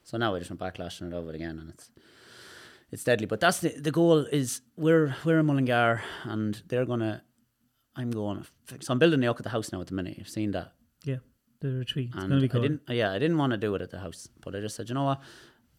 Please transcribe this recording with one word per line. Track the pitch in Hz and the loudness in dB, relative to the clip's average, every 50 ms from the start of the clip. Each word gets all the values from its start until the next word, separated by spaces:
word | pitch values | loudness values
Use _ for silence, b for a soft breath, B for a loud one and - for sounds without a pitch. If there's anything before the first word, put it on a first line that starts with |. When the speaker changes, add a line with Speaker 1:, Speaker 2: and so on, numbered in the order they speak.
Speaker 1:
So | B - - | B -8 -4
now | 113 120 110 95 | -2 0 0 0
I | 90 | -2
just | 87 - | -4 -8
went | 87 85 | -8 -8
back | 92 92 90 - | -8 -8 -8 -8
lashing | 87 87 - - 90 | -10 -10 -10 -10 -10
it | 87 85 | -8 -8
over | 87 82 82 | -8 -8 -8
again, | 78 78 82 82 80 80 | -8 -8 -8 -8 -10 -10
and | 80 82 | -12 -16
it's, | - - - - _ B B B B B B B B B B B B B B B B B B B | -18 -20 -20 -20 _ B B B B B B B B B B B B B B B B B B B
it's | - 110 - | -14 -4 2
deadly. | - 120 107 107 | 2 2 2 2
But | 95 110 107 | -2 -2 2
that's | 170 170 185 - | 2 2 2 2
the, | 170 151 - - | -2 -2 -4 -2
the | 147 160 | -4 0
goal | 135 170 170 170 160 151 139 | 2 4 6 8 6 6 4
is | - 147 147 135 123 - - - _ _ | 2 0 0 0 -2 -4 -10 -12 _ _
we're, | - 156 160 165 160 156 143 131 - - | 0 4 6 6 6 6 4 0 -2 0
we're | 165 160 | 2 4
in | 160 160 | 4 4
Mullingar, | 151 143 135 131 123 123 120 120 117 117 110 B B B B B | 4 4 4 4 4 4 6 6 4 4 2 B B B B B
and | 120 110 110 107 107 104 - - | -6 -4 -2 -2 -2 -2 -4 -6
they're | - 127 123 127 | -4 -2 -2 0
gonna, | 123 123 117 113 110 107 117 - _ _ _ _ _ _ _ _ _ _ _ _ _ _ | 0 0 -2 -2 -2 -4 -6 -12 _ _ _ _ _ _ _ _ _ _ _ _ _ _
I'm | - 123 120 | -6 -4 -4
going, | 120 107 104 104 98 104 101 - _ _ _ - 123 123 | -2 -2 -2 -4 -4 -6 -10 -14 _ _ _ -18 -16 -14
so | - - 131 | -4 -2 2
I'm | |
building | 123 156 170 160 139 | 4 6 6 6 4
the | 123 | 2
Oak | 117 117 - | 2 0 -2
at | 110 | -4
the | 117 | -4
house | 127 117 107 - | -4 -4 -4 -4
now | - 92 | -8 -8
at | 87 | -8
the | - 92 | -6 -4
minute. | 95 90 92 - | -4 -4 -6 -8
You've | - 92 - | -12 -14 -10
seen | - 110 107 104 | -6 -4 -4 -2
that. | 92 90 90 - _ _ _ _ _ _ - | -2 -4 -6 -10 _ _ _ _ _ _ -8
Speaker 2:
Yeah, | 139 131 127 - _ _ _ _ _ _ _ | -6 -6 -6 -8 _ _ _ _ _ _ _
the | - 135 | -6 -4
retreat. | 127 127 127 - - 147 127 120 117 | -4 -4 -4 -4 -4 -4 -4 -4 -6
It's | 101 95 | -6 0
Speaker 1:
And | 95 | 2
Speaker 2:
gonna | 135 135 | 4 4
be | 135 | 4
Speaker 1:
I | 120 | 4
Speaker 2:
cool. | 127 120 120 | 2 2 2
Speaker 1:
didn't, | 147 156 147 - - | 2 -2 -4 -4 -2
yeah, | 120 120 110 98 | 0 2 2 2
I | 95 101 | 2 2
didn't | 135 165 170 | 2 2 2
wanna | 156 143 131 120 | 2 2 2 0
do | 104 110 107 98 | 0 0 0 0
it | 90 92 | -2 -4
at | 90 | -6
the | - 90 | -10 -10
house, | 95 87 82 - - - _ _ | -10 -10 -12 -14 -18 -20 _ _
but | - 95 92 | -12 -10 -8
I | 101 | -6
just | 104 107 - | -8 -8 -8
said, | - 110 113 | -10 -8 -4
"You | 123 | -2
know | 139 139 | 0 0
what? | 139 135 139 B B B B B B B B B _ _ | 0 0 -2 B B B B B B B B B _ _